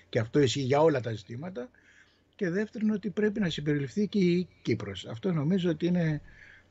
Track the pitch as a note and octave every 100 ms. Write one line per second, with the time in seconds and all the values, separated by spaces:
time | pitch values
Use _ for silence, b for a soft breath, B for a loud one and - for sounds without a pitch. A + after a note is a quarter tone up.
0 | B A#2+ A2+ D3+ C3+ C#3 B2+ C#3+ D#3+ C3+
1 | A#2 G#2 - A#2 F3 F#3+ B3+ b b b
2 | b b _ - F3+ F#3 G#3+ A#3 G#3+ G#3+
3 | G#3+ G#3 G#3 G#3 F#3 D3+ D3 D3 C#3 -
4 | G#3 G#3 F3+ F3 F3+ _ - A2+ G2+ F#2+
5 | - A2 G3 D#3+ C#3+ F#3+ F3 D#3 E3+ F3+
6 | D#3+ D3+ B B B B B